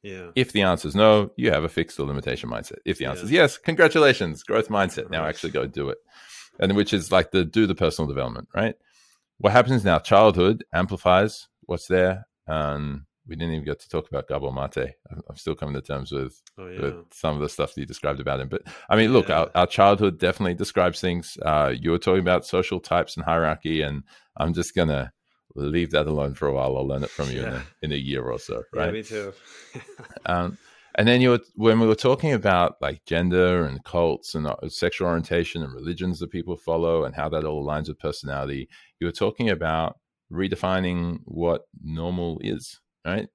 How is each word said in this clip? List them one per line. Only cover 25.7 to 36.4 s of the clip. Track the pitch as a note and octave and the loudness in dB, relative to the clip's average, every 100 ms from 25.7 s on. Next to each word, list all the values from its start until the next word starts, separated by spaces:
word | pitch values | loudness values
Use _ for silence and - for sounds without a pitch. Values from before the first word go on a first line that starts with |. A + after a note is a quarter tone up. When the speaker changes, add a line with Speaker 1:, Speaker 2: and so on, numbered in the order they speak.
| E2 E2 | -2 0
Speaker 2:
that | D#2 D2+ | 0 0
alone | D2+ C#2+ | -2 -2
for | C2+ D2 | -2 -2
a | |
while. | C2+ C2 C2 | 0 -2 -2
I'll | C2+ | -4
learn | C#2 | -4
it | C#2+ | -6
from | - C#2 | -6 -6
you | B1+ | -4
in | A#1+ | -6
a, | C2 | -8
Speaker 1:
Yeah. | C2+ _ | -12 _
Speaker 2:
in | D#2 | -6
a | C#2+ | -6
year | C2+ C2+ | -4 -6
or | B1 A#1 | -4 -8
so, | - A1 - | -8 -10 -8
Speaker 1:
Yeah, | C2 | -4
Speaker 2:
right? | D#2+ | -4
Speaker 1:
me | G#2+ | -4
too. | G#2+ A2 G2 F#2+ - - - | -8 -10 -10 -14 -20 -20 -20
<laughs> | B2 - - B2 - - | -20 -20 -20 -20 -12 -4
Speaker 2:
Um, | F2 F2 - _ _ _ | -2 -2 -8 _ _ _
and | - G#2+ | 0 4
then | B2 | 6
you | B2+ | 6
were, | A#2+ - | 4 0
when | - A2 A2 | 2 4 6
we | A2+ | 4
were | |
talking | G#2+ C3 C3 D#3+ | 4 2 2 2
about, | B2 G2+ F2+ F2 - | 0 2 4 2 0
like, | C2+ D2+ - | -6 -6 -4
gender | E2+ F2+ F2+ F2+ F2+ | 0 2 4 4 4
and | D#2 C2+ | 0 -4
cults | - E2+ E2+ - - | -4 0 2 0 -6
and, | D#2+ D2+ | -6 -6
uh, | - D#2 | -6 -8
sexual | - E2+ - F2+ | -2 -2 0 0
orientation | E2 D#2+ E2+ E2+ E2+ | 0 0 -2 -2 -6
and | D2 | -10
religions | B1+ D2+ F2 F2+ E2 | -10 -8 -6 -4 -4
that | E2+ | -6
people | F2+ | -8